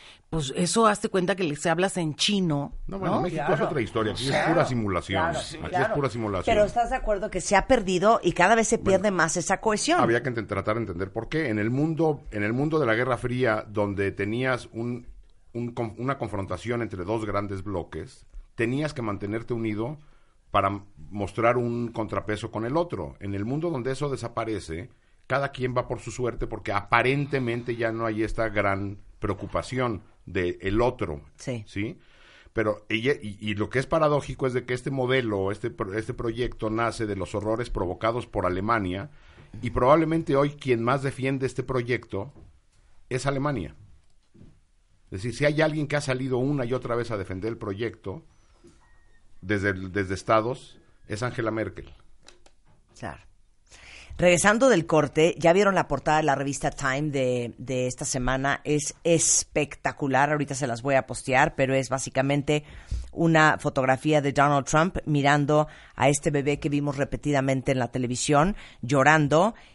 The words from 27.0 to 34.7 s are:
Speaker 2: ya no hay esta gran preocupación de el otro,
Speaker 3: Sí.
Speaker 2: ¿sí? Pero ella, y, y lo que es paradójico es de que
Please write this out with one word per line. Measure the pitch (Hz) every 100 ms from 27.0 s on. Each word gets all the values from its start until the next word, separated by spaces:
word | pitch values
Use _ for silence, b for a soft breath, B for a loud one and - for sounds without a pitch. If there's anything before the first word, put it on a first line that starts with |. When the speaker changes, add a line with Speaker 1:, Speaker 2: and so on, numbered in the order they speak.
| 123 139 143 139 120 117 120 117
Speaker 2:
ya | 113
no | 113 113
hay | 110
esta | 110 - 113
gran | 104 101 98 101 101 - -
preocupación | 101 98 101 87 - 127 123 101 b b -
de | 92 87 -
el | 95 107
otro, | 120 123 87 73 - -
Speaker 3:
Sí. | - 117 107
Speaker 2:
¿sí? | 98 110 - b b b b b
Pero | 113 107 104 -
ella, | 110 123 -
y, | 104 98
y | 104 101
lo | 98
que | 127
es | 131
paradójico | 165 151 147 - 131 135
es |
de | 123
que | 123